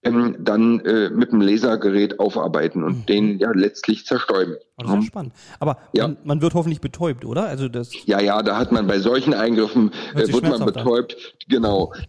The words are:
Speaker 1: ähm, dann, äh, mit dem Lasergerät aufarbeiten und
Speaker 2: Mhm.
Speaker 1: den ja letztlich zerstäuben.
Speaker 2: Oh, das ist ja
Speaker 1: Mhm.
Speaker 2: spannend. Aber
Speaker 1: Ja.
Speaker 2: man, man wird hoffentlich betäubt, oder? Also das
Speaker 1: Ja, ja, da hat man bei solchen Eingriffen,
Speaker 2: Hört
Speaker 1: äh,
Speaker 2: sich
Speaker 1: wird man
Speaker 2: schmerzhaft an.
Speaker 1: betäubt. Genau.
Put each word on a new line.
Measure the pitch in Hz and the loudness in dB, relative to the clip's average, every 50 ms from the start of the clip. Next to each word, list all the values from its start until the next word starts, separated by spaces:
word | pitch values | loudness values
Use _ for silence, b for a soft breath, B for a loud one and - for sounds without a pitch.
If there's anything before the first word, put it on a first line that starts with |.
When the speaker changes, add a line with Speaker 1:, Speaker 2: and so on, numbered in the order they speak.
Speaker 1:
ähm, | - 123 117 120 120 117 - - | -2 0 2 2 2 0 -2 -2
dann, | - 113 104 110 113 117 117 110 | -2 0 2 4 4 4 4 2
äh, | - 92 110 110 104 92 | 2 0 2 2 2 2
mit | - 107 123 - 120 | 2 0 0 2 4
dem | 107 | 4
Lasergerät | 98 98 104 110 110 123 110 104 95 101 98 101 104 - - - | 4 4 4 2 2 2 0 0 0 2 2 2 2 2 0 0
aufarbeiten | 101 101 - 104 80 90 80 76 76 - - 92 78 | 0 0 0 -2 -2 -2 0 0 0 0 -2 -2 -2
und | 78 - 123 | -2 -2 -2
Speaker 2:
Mhm. | - - | -2 0
Speaker 1:
den | 101 104 107 107 101 95 | 2 2 2 2 0 0
ja | 98 113 | 0 0
letztlich | 110 92 95 104 - - - - 107 - - | 2 2 2 2 0 -2 -2 -2 -2 -2 -2
zerstäuben. | - 135 117 - - 95 95 92 87 - | -4 -4 -2 -2 0 0 0 0 -2 -4
Speaker 2:
Oh, | - - _ _ - 120 | -10 -14 _ _ -10 -4
das | 107 | -2
ist | 98 | 0
ja | 101 | 0
Speaker 1:
Mhm. | 110 | 0
Speaker 2:
spannend. | 113 - 208 156 127 B B B B B - | -2 -4 -10 -12 -12 B B B B B -6
Aber | 151 147 139 B B B - | -4 -4 -4 B B B -2
Speaker 1:
Ja. | 107 110 - | -2 -2 -2
Speaker 2:
man, | 143 - - | -4 -6 -4
man | 147 147 151 | -4 -2 0
wird | 151 170 - | 0 0 0
hoffentlich | 175 160 165 156 147 | 0 0 -2 -4 -4
betäubt, | - 139 - - 170 165 131 120 - | -6 -10 -8 -4 -4 -4 -4 -6 -8
oder? | - 117 175 220 196 | -6 -4 -4 -4 -4
Also | 143 131 135 127 | -4 -6 -6 -6
das | 117 120 120 120 - - - | -6 -6 -8 -10 -12 -8 -4
Speaker 1:
Ja, | 104 101 101 | -2 0 2
ja, | 104 101 101 107 | 2 2 2 2
da | 107 104 101 110 | 0 0 0 0
hat | 123 - | 0 0
man | 120 113 104 95 | 0 2 2 2
bei | 101 98 | 2 2
solchen | 95 113 123 131 131 151 135 | 2 2 2 2 2 2 0
Eingriffen, | 101 110 117 117 110 107 104 - 123 110 104 B B B B B | 2 2 2 2 2 2 2 2 2 2 2 B B B B B
Speaker 2:
Hört | 143 113 | -2 0
Speaker 1:
äh, | 101 | 2
Speaker 2:
sich | - | 0
Speaker 1:
wird | 123 - | 0 2
man | - 127 | 2 0
Speaker 2:
schmerzhaft | 113 - 107 - 120 | 0 0 -2 -2 0
an. | 117 | 0
Speaker 1:
betäubt. | 123 117 120 120 - - - - - - - - - | 0 2 0 0 -2 -8 -16 -18 -20 -20 -16 -4 -2
Genau. | 131 123 113 107 101 95 92 B B B B | 0 2 2 2 2 0 0 B B B B